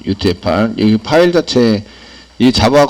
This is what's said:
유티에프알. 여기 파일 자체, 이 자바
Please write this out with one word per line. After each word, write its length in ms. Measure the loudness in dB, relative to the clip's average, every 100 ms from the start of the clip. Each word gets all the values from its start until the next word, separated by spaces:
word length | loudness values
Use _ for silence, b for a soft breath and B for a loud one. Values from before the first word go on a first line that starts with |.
| -6
유티에프알. 720 | -4 -4 -4 -2 -2 -2 0
여기 200 | 0 0
파일 340 | 0 2 2
자체, 520 | 0 -2 0 0 -2 -6 B B B B -2
이 140 | 0
자바 360 | 2 2 2